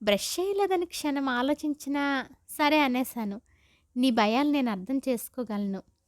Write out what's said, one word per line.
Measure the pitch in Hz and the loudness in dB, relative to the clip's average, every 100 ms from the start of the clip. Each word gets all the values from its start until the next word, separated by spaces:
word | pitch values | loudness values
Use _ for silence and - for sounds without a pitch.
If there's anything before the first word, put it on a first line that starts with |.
బ్రష్ | 208 202 - - | 0 0 0 -2
చేయలేదని | 381 392 392 370 349 | 0 0 2 0 -2
క్షణం | - 302 277 269 | -4 -2 -2 0
ఆలోచించినా | 240 269 294 302 285 269 285 285 269 - - - | 0 0 0 -2 -4 -4 -2 0 -2 -4 -14 -14
సరే | - 294 302 | 0 2 4
అనేశాను. | 269 247 254 240 208 196 - _ _ _ _ 247 | 4 2 -2 -4 -6 -8 -14 _ _ _ _ 0
నీ | 262 | 2
భయాలు | 226 214 233 294 | 4 4 4 2
నేను | 285 247 | 2 0
అర్థం | 190 185 269 | -2 -4 -4
చేసుకోగలను. | 269 233 - - 220 208 202 190 - _ | -2 -2 -4 -8 -6 -4 -4 -6 -10 _